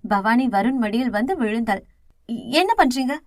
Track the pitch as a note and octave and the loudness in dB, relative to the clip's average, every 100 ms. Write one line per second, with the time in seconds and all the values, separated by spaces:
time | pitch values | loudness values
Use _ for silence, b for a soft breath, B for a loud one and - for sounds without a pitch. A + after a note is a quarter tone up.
0 | G3 G3+ G3+ A#3+ C4 G3+ G#3+ C4 G#3+ A3+ | 0 0 2 2 2 2 0 0 -2 0
1 | B3+ G#3 B3+ F#4+ A3 A3 A3 G3 - _ | -2 -2 -2 -2 -2 -2 -2 -4 -6 _
2 | _ _ - A#3 - C#4+ F#4+ A4+ D4+ B3 | _ _ -10 -10 -2 0 2 2 2 2
3 | C4 D4+ | -4 -4